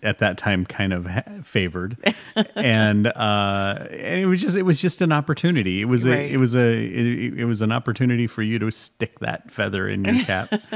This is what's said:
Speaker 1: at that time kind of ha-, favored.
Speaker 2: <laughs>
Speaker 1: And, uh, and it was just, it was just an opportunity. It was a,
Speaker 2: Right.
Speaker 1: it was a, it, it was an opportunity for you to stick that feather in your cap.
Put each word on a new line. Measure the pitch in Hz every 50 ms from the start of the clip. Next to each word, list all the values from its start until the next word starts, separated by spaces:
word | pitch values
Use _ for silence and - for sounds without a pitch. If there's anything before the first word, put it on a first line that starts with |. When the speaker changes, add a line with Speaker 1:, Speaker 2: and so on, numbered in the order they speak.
Speaker 1:
at | - 107 98 -
that | 107 101 90 -
time | - 104 101 92 90
kind | - - - 101 95 92
of | 90 87
ha-, | 87 90 117 - - 208 202 165
favored. | - - 107 95 90 80 90 90 98 120 - - 196 - - - - -
Speaker 2:
<laughs> | 220 214 - -
Speaker 1:
And, | 202 208 127 113 110 107 107 104 104 104 117
uh, | - - 113 107 104 104 101 101 98 98 98 98 101 - - -
and | - - - 104 170 180
it | 190
was | 185 185 180
just, | 214 285 175
it | 202 185
was | 185 160 139
just | - 180 - -
an | 185 165
opportunity. | 156 147 143 - 151 - - 170 180 143 101 92 90 95
It | 104
was | 117 127 120 117 127
a, |
Speaker 2:
Right. | 127 143 143 143
Speaker 1:
it | 135 135
was | 131 120 120
a, | 127 120 117 113 113 113
it, | 113 95 123 117 120 120 120 113 120 - -
it | 120
was | 117 117 104
an | 113 107
opportunity | 117 127 - - 110 - 127 123 120 117 120
for | 110 - -
you | 110 107 113 113
to | 110 110
stick | 110 - - - - - 113 - _ -
that | - 113 - - - -
feather | - - 104 101 98 95 95 101
in | 101 98 98
your | 98 - - 240
cap. | - 98 92 117 - 214 208 - - -